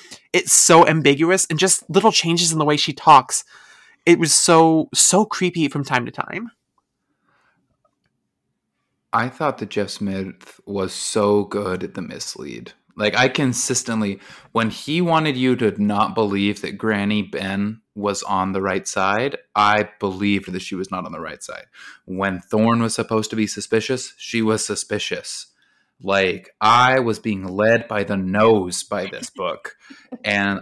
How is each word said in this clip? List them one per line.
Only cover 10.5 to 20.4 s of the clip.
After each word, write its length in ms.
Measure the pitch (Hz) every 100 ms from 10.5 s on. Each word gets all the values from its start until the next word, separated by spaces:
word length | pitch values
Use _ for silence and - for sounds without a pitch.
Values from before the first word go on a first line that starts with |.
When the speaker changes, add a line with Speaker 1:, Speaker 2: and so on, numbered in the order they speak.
| -
Speaker 2:
was 280 | - 101 95
so 520 | - - 110 104 104
good 400 | 101 104 101 92
at 100 | 92
the 80 | -
mislead. 720 | 87 73 - - 71 57 - - _ -
Like, 180 | 107 104
I 120 | 131
consistently, 880 | 131 135 123 - 123 - 113 101 98 - - -
when 180 | 113 113
he 300 | - - 160
wanted 360 | 175 160 156 127
you 180 | 127 120
to 240 | 113 95
not 320 | 104 101 107
believe 460 | 101 107 101 101 104
that 140 | - 101
Granny 440 | 110 104 101 107
Ben 580 | 98 - 95 98 101 110 _
was 280 | - 101 98
on 280 | - 95 95
the 80 | 95
right 240 | 98 95 -
side, 500 | - 95 104 135 - _
I 340 | 107 104 107 104 -
believed 500 | 101 92 101 101